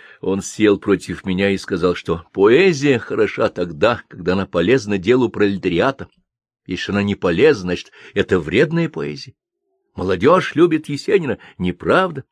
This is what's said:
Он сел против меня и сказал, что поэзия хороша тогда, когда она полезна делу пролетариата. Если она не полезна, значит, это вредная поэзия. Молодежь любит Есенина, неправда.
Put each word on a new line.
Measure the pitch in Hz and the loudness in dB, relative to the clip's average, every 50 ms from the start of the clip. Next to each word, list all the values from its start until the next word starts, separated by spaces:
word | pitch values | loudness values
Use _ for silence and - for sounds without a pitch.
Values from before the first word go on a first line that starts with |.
| - - - _ | -20 -20 -20 _
Он | - 90 98 98 | -6 -4 -4 -4
сел | 92 - - - 107 104 101 - | -6 -8 -4 0 2 2 2 2
против | - - 98 87 - - 90 - - | 2 0 -2 -2 -2 -8 -12 -10 -6
меня | 98 92 92 101 101 | -6 -2 -2 0 0
и | 98 92 | -2 -2
сказал, | - - 101 87 85 90 87 | -4 -6 -4 -2 0 0 0
что | - - - 82 85 - _ _ | -2 -4 -6 -6 -6 -6 _ _
поэзия | 95 98 107 117 151 190 190 165 131 139 147 131 113 | 2 4 6 6 6 4 4 2 2 2 2 2 0
хороша | - - - - 107 98 - - 117 101 | 0 -4 -2 0 0 -2 0 -2 -2 -2
тогда, | - - 90 87 80 73 95 113 120 - - _ | -2 -4 -6 -6 -2 0 0 2 2 0 -6 _
когда | - - 85 85 92 | -18 -8 -4 -2 -2
она | 98 95 | -2 -2
полезна | - - 87 87 98 127 135 104 104 104 98 | -2 -2 0 2 2 2 2 2 -2 -4 -2
делу | 85 95 123 131 123 107 | 2 2 2 2 2 0
пролетариата. | - 98 104 101 101 90 - 92 85 82 107 135 135 - 90 - _ _ _ _ _ _ _ _ _ _ _ | 0 0 0 0 0 -2 -2 -2 0 2 0 0 -2 -6 -12 -18 _ _ _ _ _ _ _ _ _ _ _
Если | - 92 87 - - | -10 -8 -8 -6 -4
она | 98 101 101 | -2 -2 0
не | 101 98 | -2 -2
полезна, | - - 92 85 87 131 156 143 104 | -2 0 -2 2 4 4 4 4 2
значит, | 90 90 87 - - - _ - - - - | -2 -4 -6 -6 -6 -14 _ -20 -20 -6 -4
это | 101 95 - 101 90 | -4 0 0 0 0
вредная | 76 76 82 110 156 151 160 170 165 156 | 0 0 0 0 0 0 0 -2 -4 -4
поэзия. | - - - 73 - 139 - - - _ _ _ _ _ _ _ _ _ _ _ _ | -6 -8 -8 -8 -10 -12 -14 -20 -20 _ _ _ _ _ _ _ _ _ _ _ _
Молодежь | - 90 95 95 87 92 135 175 185 - - - | -8 -2 -2 -2 2 4 4 4 4 2 0 2
любит | 139 175 175 156 156 156 - | 2 2 2 2 -2 -4 -6
Есенина, | 147 139 - - 214 196 165 131 101 - - - - - | -8 -8 -2 0 0 0 2 0 -4 -6 -8 -18 -10 -6
неправда. | 92 90 87 - - 80 123 175 190 180 156 135 - _ | -4 -4 -4 -4 -2 0 0 2 0 -2 -4 -10 -14 _